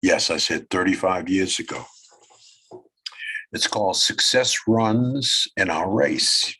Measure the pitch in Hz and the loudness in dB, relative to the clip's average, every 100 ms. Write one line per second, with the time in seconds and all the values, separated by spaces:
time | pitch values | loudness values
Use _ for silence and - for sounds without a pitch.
0 | 92 80 - 82 - 78 78 95 92 90 | 2 2 2 0 -2 -2 -2 0 2 2
1 | 92 92 85 95 90 - - 69 60 - | 0 0 0 0 0 -2 -6 -10 -12 -20
2 | - - _ - - _ _ - _ _ | -20 -20 _ -20 -20 _ _ -20 _ _
3 | - - - - - - - 110 101 92 | -18 -14 -12 -12 -10 -6 -4 0 -2 0
4 | - - - 127 123 - - 113 110 113 | 0 2 2 2 2 0 2 2 4 2
5 | 123 135 120 - - - 95 80 92 107 | 0 0 0 0 -2 -2 0 0 0 2
6 | 71 64 - - - | 0 2 0 0 -2